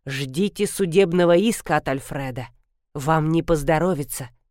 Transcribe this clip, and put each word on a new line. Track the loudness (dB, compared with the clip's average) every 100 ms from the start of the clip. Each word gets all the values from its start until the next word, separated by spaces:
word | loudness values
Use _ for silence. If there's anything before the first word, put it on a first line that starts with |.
| -10
ждите | -8 -6 -2 -2 -2 -4
судебного | -2 0 2 4 4 4 4
иска | 4 -2 -2 -2
от | -2
Альфреда. | -6 -6 -8 -8 -8 -12 _ _ _ _
Вам | -8 0 2 2
не | 0
поздоровится. | 2 0 2 2 2 -2 -4 -10 -12 _ _